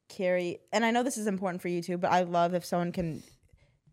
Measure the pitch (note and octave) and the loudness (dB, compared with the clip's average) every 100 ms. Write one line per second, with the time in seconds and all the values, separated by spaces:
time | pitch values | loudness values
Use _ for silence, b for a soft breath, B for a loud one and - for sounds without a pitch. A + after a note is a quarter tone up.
0 | - - F#3 F3+ F3 - _ A3 A#3 A#3 | -14 -2 2 2 0 -6 _ 0 2 2
1 | B3 A#3 G#3+ F#3+ G3 F3+ F3+ F3 E3+ F3 | 0 -2 -2 -2 -2 -4 -4 -4 -4 0
2 | E3+ F3 F3 F3 F3 F3+ - F3 E3+ E3+ | 2 4 4 2 2 0 -2 -2 -2 -2
3 | E3+ D3 - - _ _ _ _ _ | -4 -6 -12 -20 _ _ _ _ _